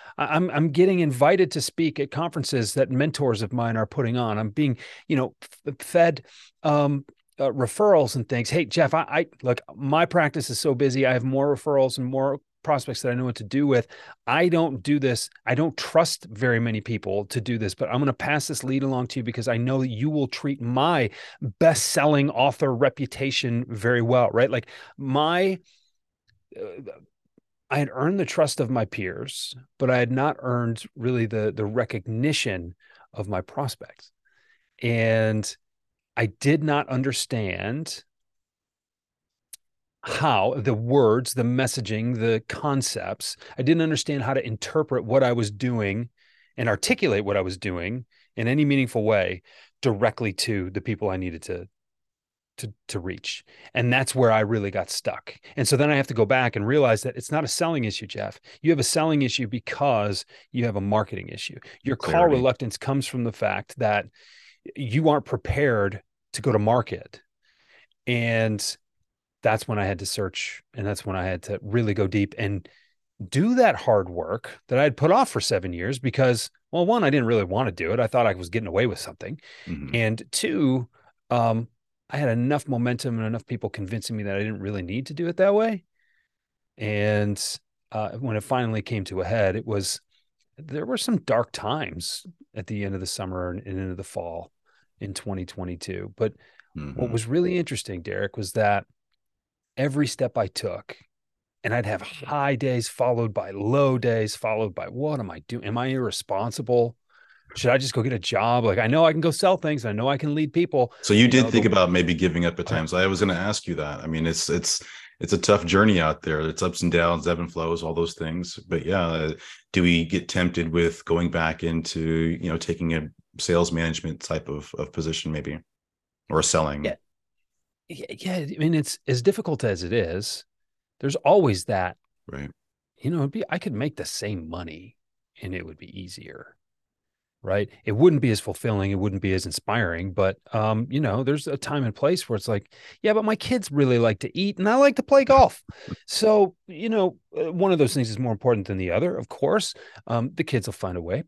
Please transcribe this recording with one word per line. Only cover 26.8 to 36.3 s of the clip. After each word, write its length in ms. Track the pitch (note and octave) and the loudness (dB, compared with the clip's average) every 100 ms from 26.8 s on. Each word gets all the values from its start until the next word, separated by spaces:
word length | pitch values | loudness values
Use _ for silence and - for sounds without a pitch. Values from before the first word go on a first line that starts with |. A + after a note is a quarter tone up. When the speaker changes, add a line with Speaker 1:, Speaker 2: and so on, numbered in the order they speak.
| G#2 D2+ _ _ _ _ _ _ - | -16 -18 _ _ _ _ _ _ -4
Speaker 1:
I 80 | C#3 | -2
had 120 | C#3+ | -2
earned 260 | C3 D#3 G3 | -2 0 0
the 60 | |
trust 340 | D#3+ - D3+ - | 0 0 0 0
of 100 | B2 | 0
my 160 | B2 | 0
peers, 680 | A2 - F#2 E2 C3+ - - B2+ - - | -2 -4 -6 -6 -10 -10 -12 -14 -16 -2
but 100 | B2+ | 2
I 100 | B2+ | 2
had 120 | A#2+ | 2
not 260 | C3 C#3+ - | 2 0 -2
earned 420 | B2+ A#2+ A#2 A2 - - | -2 0 -2 -4 -10 -6
really 300 | A#2 B2 A2 | -2 0 0
the, 260 | A2 G#2+ | 0 -2
the 120 | A2+ G#2 | -2 -2
recognition 1080 | A#2 A2 G#2+ A#2 A2+ D3 D3 A2+ F#2 E2+ - _ _ _ | -2 -2 -4 -6 -2 0 0 -2 -4 -8 -14 _ _ _
of 160 | - G2+ | -10 -4
my 140 | F#2 | -4
prospects. 680 | - - C#3 - - - - _ _ _ _ _ _ - | -4 -6 -6 -6 -16 -20 -20 _ _ _ _ _ _ -4
And 760 | A#2+ A#2 A2+ A2+ A2 G#2+ - - _ _ _ _ _ - | 0 2 4 4 2 0 -4 -10 _ _ _ _ _ -2
I 100 | A2 | -2